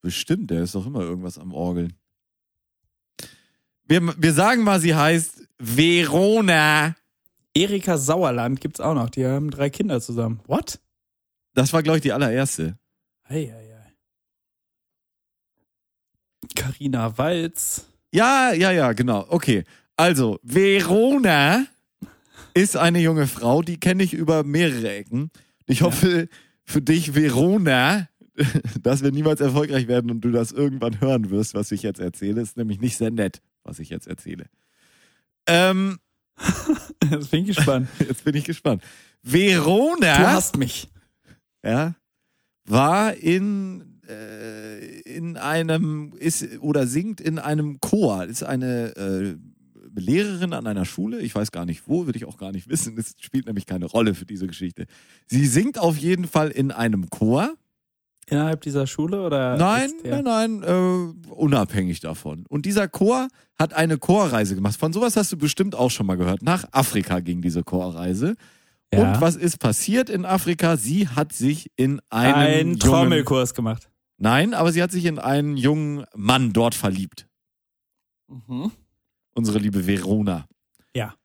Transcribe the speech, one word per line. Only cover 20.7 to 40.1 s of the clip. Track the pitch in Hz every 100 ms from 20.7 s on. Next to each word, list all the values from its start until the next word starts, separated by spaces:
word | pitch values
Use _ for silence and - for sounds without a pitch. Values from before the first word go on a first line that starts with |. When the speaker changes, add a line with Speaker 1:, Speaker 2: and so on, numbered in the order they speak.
| 196 170 196 247 277 220 151 143 214 277 _ _ _ - _ _ - -
Speaker 1:
ist | 180 196 -
eine | 170 170
junge | 165 160 135
Frau, | - 117 143
die | 165 165
kenne | 180 185
ich | 190
über | - 156 160
mehrere | 143 151 170 123 113
Ecken. | 101 104 120 156 - _ _ -
Ich | 127
Speaker 2:
Ja. | 175
Speaker 1:
hoffe | - 180 175 165 - _ _
für | - 151
dich, | 135 160 147 143
Verona, | 151 123 170 208 160 127 135 202 175 _ _ -
<laughs> | 139 143 120 -
dass | 123 135
wir | 139
niemals | 139 156 151
erfolgreich | 139 139 147 135 117
werden | 123 117
und | 117
du | 120
das | 120 113
irgendwann | - 143 131 117 107
hören | 131 127 104
wirst, | 101 104
was | 101 104
ich | 101
jetzt | 110 92
erzähle. | 87 - 101 107
Ist | 113 -
nämlich | 110 98
nicht | 123 -
sehr | 113
nett, | 113 98 - _ _
was | - 73
ich | 78
jetzt | 82 -
erzähle. | 80 - 80 - _ _ _ _ _ _ _ _ _ -
Ähm, | 170 185 190 196 185 _ _ _ -
Speaker 2:
<laughs> | - - - 302 - - 151
Jetzt | 151 143
bin | 160 196
ich | 196
gespannt. | 143 131 127 -
Speaker 1:
<laughs> |
Jetzt | 147 135 156
bin | 147
ich |
gespannt. | 147 160 147 104 - - _ _
Verona | 123 156 202 180 151 196 294 349 180